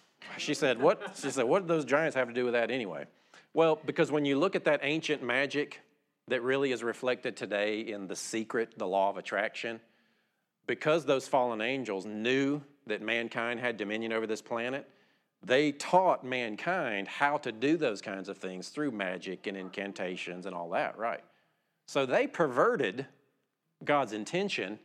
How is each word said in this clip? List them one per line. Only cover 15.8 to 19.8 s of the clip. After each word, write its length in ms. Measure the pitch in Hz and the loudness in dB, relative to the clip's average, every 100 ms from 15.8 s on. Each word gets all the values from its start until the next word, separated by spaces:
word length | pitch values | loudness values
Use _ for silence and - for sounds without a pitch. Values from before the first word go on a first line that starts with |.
| - 180 180 131 | 4 6 6 4
mankind 840 | 127 127 113 104 170 185 127 101 95 | 0 -2 -2 -4 -2 -2 -2 -2 -4
how 280 | - 143 147 | 0 0 0
to 120 | 127 | -4
do 260 | 110 139 165 | 0 2 2
those 240 | 131 98 | 0 -2
kinds 280 | 110 95 92 | -6 -8 -8
of 100 | 95 | -8
things 300 | 95 92 - | -8 -8 -8
through 240 | 147 147 | -4 -4
magic 560 | 107 92 92 95 92 107 | -2 -4 -4 -6 -8 -8
and 80 | 95 | -8
incantations 920 | 92 98 | -8 -6